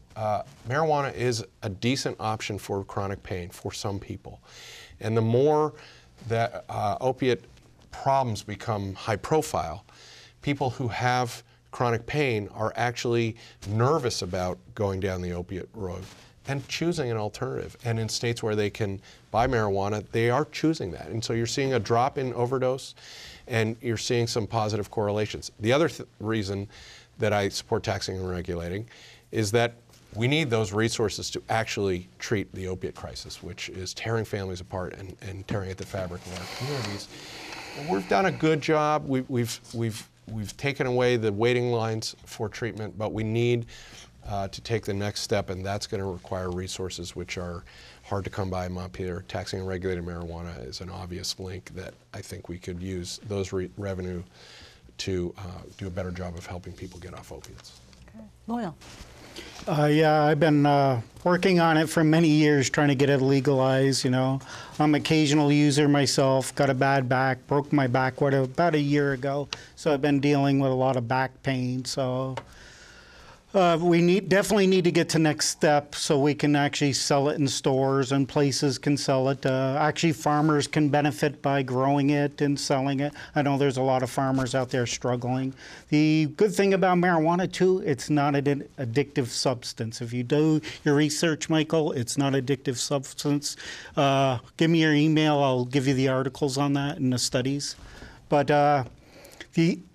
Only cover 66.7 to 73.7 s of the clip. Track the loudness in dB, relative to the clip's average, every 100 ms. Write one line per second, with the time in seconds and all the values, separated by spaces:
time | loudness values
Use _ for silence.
66.7 | 4 4 2 2 2 2 0 0 0 2
67.7 | 2 2 2 0 2 2 2 2 2 2
68.7 | 4 2 2 2 0 -2 -4 -6 -10 -14
69.7 | -6 0 2 2 2 4 4 4 4 2
70.7 | 2 2 0 0 0 -2 -4 -4 -2 -2
71.7 | -4 -4 -4 -2 -2 -4 -8 -12 -20 -20
72.7 | -20 -20 -20 -20 -20 -20 -20 _ 4 6